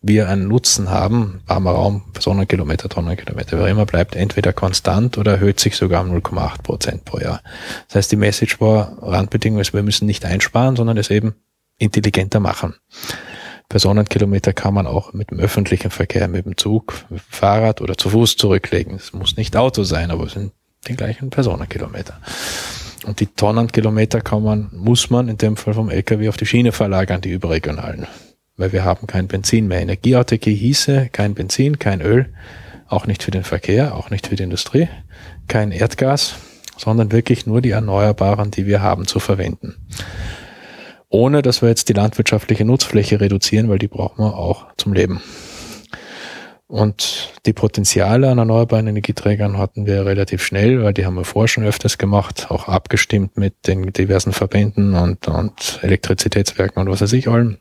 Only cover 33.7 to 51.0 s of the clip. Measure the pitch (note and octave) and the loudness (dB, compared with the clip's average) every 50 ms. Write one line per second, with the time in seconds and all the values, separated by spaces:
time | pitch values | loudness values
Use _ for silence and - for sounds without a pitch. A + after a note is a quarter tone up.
33.7 | G2 A#2 C#3 D3 - - - - - G#2+ - - - F#2+ F#2+ F#2 - - - - | 2 2 2 0 -2 -8 -8 -6 -6 -8 -6 -4 -4 -4 -4 -4 -4 -6 -8 0
34.7 | - C3+ E3+ E3 - - - - - - - - - - - - - A2+ G#2+ G#2 | 0 0 0 0 -4 -12 -18 -20 -20 -20 -20 -20 -20 -20 -12 -4 -2 0 0 0
35.7 | F#2 F2 A2+ A#2 - - C3 C3 C#3 D3 - - - - - - - - _ - | 0 0 0 0 0 0 0 2 2 0 0 -4 -6 -12 -18 -20 -20 -20 _ -20
36.7 | - - - - A2 A#2 A2+ G#2 G#2+ A#2 A#2+ - B2 - - - G#2+ A#2+ C3 A#2+ | -18 -8 -2 0 2 2 2 2 2 0 2 2 0 0 0 0 0 2 2 2
37.7 | G#2+ A2 A2 G#2+ F#2+ G2 G#2 G#2+ G#2 - G2+ G2 G2+ G2+ G#2 G#2 G#2 - G2 G2+ | 0 0 0 0 2 2 2 2 2 2 2 2 2 2 0 -4 -2 -4 0 2
38.7 | G2+ G2+ G2 G2 F#2 F#2 F#2 - - A2 - - G2+ F#2+ F2+ E2 E2+ - - - | 2 2 2 2 0 0 -2 -4 -4 -4 0 0 -2 0 0 -4 -6 -8 -10 -14
39.7 | - - - - - - - - - - - - - - - - - - - - | -14 -14 -16 -16 -14 -14 -12 -12 -10 -10 -10 -10 -10 -12 -16 -20 -20 -20 -20 -20
40.7 | - - - - - _ _ _ - G2+ A#2 C3 C#3+ D3 C#3 C3 A#2+ - - A#2 | -20 -20 -20 -20 -20 _ _ _ 2 4 4 4 4 4 4 2 2 4 4 4
41.7 | A#2 - - - G#2+ G2+ G2+ A2 - - A2 - - G#2+ - - A#2+ A2 G#2+ A2 | 4 2 2 0 2 2 2 2 2 0 0 2 2 0 0 0 0 2 4 2
42.7 | B2 C3+ - - - A2 G2+ - - G2+ G2+ G2 G2 G2 - - - G#2+ A2 A2+ | 2 2 0 2 2 2 2 4 2 2 2 2 2 2 0 2 2 2 2 4
43.7 | G2+ F#2+ G2+ G2 - - G2+ G2+ - - G#2+ G#2+ G2+ - E2+ - - - - - | 2 2 0 -2 -4 -4 -6 -6 -2 -2 -2 -2 0 -2 -2 -2 -2 -4 -4 -20
44.7 | - - - G2+ G2+ - - F2+ F#2 - - - - - - - - - - - | -12 -6 -4 0 2 2 2 2 0 -4 -8 -12 -18 -18 -18 -18 -18 -18 -16 -16
45.7 | - - - - - - - - - - - - - - - - - _ _ _ | -18 -18 -18 -18 -18 -18 -18 -18 -18 -18 -16 -16 -16 -18 -18 -20 -20 _ _ _
46.7 | - G#2 G#2+ G#2+ G#2 - - - - - - - - - _ - A2 - - G#2+ | 0 0 2 2 2 -2 -6 -6 -6 -8 -10 -12 -14 -4 _ -2 0 2 0 0
47.7 | - - G2+ G2 - G2 G2 G2 A2+ B2+ C3+ C3+ B2+ B2 A#2 A2+ A2 A2+ A#2 A#2+ | 2 2 0 2 2 2 2 4 4 4 6 6 4 4 4 4 4 4 4 4
48.7 | - A2 A2 A2 G#2 G#2 G#2+ - G2+ - - G#2 G#2 G#2 G#2+ G2+ G2 G2 G2 F#2+ | 2 2 2 2 0 -2 -2 -4 -6 -2 0 0 0 2 0 -2 0 0 -2 -2
49.7 | _ - G#2 G#2 G2+ G2 G2 G2 G2 G2 G2 - - F#2+ - - - G2 G2+ A2+ | _ -4 -2 0 0 0 2 0 2 0 0 -2 -2 -4 -4 -2 0 2 4 4
50.7 | C3 C3 A2+ G#2 G2 - | 4 4 4 2 2 2